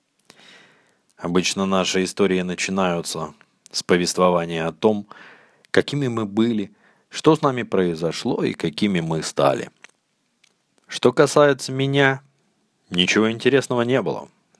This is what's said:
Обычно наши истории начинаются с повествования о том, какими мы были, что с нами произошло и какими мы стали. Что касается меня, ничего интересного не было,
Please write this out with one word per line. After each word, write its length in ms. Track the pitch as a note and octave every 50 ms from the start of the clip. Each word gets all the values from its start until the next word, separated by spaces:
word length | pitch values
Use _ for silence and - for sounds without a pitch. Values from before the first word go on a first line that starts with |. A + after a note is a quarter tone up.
| _ _ _ _ _ _ - _ - - - - - _ _ _ _ _ _ _ _ _ _
Обычно 480 | _ - F2+ F2 F#2 F2 - - G2+ G2
наши 400 | F#2+ F#2+ F#2+ F2+ F2+ - F#2+ F#2
истории 380 | F2 - - G2+ F#2+ F#2 F#2
начинаются 920 | F2+ F2+ F2 - - - F#2+ G2 F#2+ F2+ F2 E2+ E2 - - E2+ D#2+ D#2 - _ _ _ _ _ _ -
с 120 | - -
повествования 840 | - - A2+ A2 F2 F2 - - F2+ F2+ F2 F2 E2+ E2+ E2+ E2 D#2+
о 60 | E2
том, 340 | D#2+ - - A2 G#2+ G#2 G2+ - - - - - - _ _ _ _ _ _ -
какими 380 | - G2+ F2+ - C#3 C#3+ C#3 B2
мы 180 | A#2 A2+ A2
были, 480 | G2+ G2 G#2+ A2+ A#2 A2+ G#2 G2 - _ _ _ _ _ _ _ _
что 260 | - - - D3+ D#3+
с 60 | D3+
нами 220 | - C#3+ B2+ B2
произошло 840 | A2 A2+ - F#2+ F#2 F2 E2+ D#2 E2+ D#2+ D#2 - - A#2 - - F3+
и 80 | A#2+
какими 480 | - - - E2 - - G#2+ G#2 F#2+ F2
мы 220 | E2 D#2+ E2 D#2+
стали. 480 | D2 - - - C#2 C#2 C2 A#1+ - - _ _ - - _ _ _ _ _ _ _ _ _ _ _ _ _ _ _ _ _ _ _
Что 240 | _ - - - B2 B2+
касается 580 | - D3+ C3+ - D3+ D3 C#3+ C#3 C3+ - -
меня, 500 | C3+ C3 C3+ C#3 C3+ C#3 C#3 C3+ C3+ C3+ - _ _ _ _ _ _ _ _ _ _ _ _ _
ничего 400 | - F2 F2+ F2+ - G#2 A2 A2
интересного 500 | A2+ A2+ - B2 C3 C3+ B2 - B2+ A#2+
не 220 | A#2 A#2+ C3 C3
было, 260 | G2+ - B2+ G#2 - - _ _ _ _ _ _